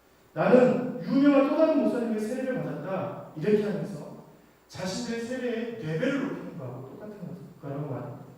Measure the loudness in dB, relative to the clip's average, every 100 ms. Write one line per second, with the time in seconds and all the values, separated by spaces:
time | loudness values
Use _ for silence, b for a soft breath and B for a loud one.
0 | b b b 0 6 8 8 4 -2 -6
1 | 0 4 6 6 6 4 4 4 2 0
2 | -2 -2 -2 -4 -4 -4 -4 -6 -6 -4
3 | -4 -8 -12 -4 2 2 2 -4 -6 -10
4 | -12 -16 -20 -20 b b b -8 -6 -6
5 | -6 -6 -6 -4 -2 -4 -4 -6 -4 -2
6 | 0 0 -2 -6 -10 -10 -10 -12 -14 -14
7 | -14 -14 -14 -14 -18 -14 -10 -8 -6 -8
8 | -10 -12 -16